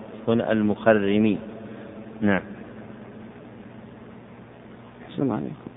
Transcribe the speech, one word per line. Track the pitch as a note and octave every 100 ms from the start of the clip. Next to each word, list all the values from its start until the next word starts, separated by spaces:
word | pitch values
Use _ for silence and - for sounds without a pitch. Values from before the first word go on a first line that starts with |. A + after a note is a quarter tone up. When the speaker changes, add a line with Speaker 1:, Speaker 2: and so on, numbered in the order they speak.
| - -
Speaker 1:
يكون | - A#2
المخرمي. | - A2 G#2+ G2+ - G#2+ G2 G#2 A2 F#2+ - - - - - - - -
نعم. | G#2 F#2+ - - - - - - - - - - - - - - - - - - - - - - - - - - -
Speaker 2:
أحسن | -
الله | C3+ A2
عليكم. | C#3 D3+ -